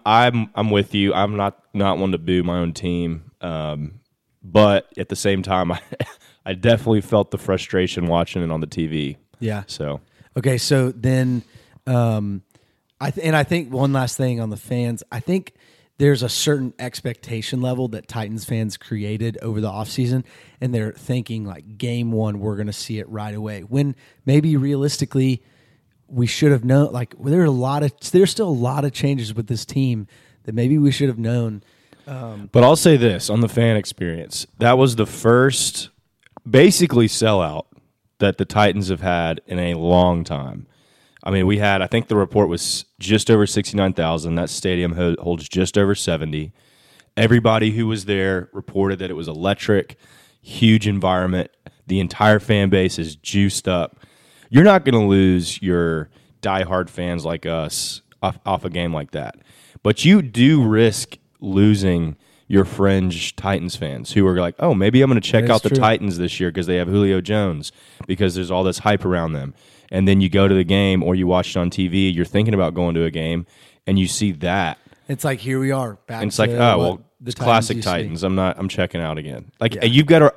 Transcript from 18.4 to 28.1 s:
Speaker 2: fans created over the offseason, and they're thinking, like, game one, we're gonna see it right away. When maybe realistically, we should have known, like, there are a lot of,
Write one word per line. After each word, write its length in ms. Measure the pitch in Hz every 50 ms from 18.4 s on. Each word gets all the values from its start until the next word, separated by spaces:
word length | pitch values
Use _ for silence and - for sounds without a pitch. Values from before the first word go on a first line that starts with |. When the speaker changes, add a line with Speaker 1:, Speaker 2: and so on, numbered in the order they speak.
| 95
Speaker 2:
fans 320 | - 123 110 110 104 -
created 600 | - - - 113 104 104 104 107 104 117 117 101 -
over 180 | - 117 107 107
the 80 | 107 101
offseason, 540 | 95 107 107 - - 135 127 120 127 131 - - - - - _ _ _
and 120 | 131 123 120
they're 200 | 110 107 107 -
thinking, 500 | - - - 127 127 104 - 113 110 104
like, 320 | 101 87 73 80 104 107
game 340 | 101 123 120 120 120 120 117
one, 280 | 110 110 110 107 104 101
we're 160 | 98 110 101
gonna 160 | 101 107 104 104
see 240 | - - - 110
it 120 | 107 - -
right 260 | 110 107 104 107 104
away. 260 | 107 107 107 104 98
When 340 | 104 107 123 139 143 139 131 - _ _ _ _ _
maybe 300 | 135 139 151 151 160 151
realistically, 840 | 135 135 139 143 139 139 147 - - 131 - - 135 131 131 127 - - _ _ _ _ _ _ _ _ _ _ _ _
we 200 | _ 131 123 123
should 240 | 113 - - 156 147
have 120 | 143 120 113
known, 260 | 127 131 143 147 -
like, 240 | - 123 120 - - -
there 220 | - 139 160 185
are 40 | 170
a 60 | 151
lot 320 | 131 123 123 131 143 147 147
of, 80 | 135 - _ - -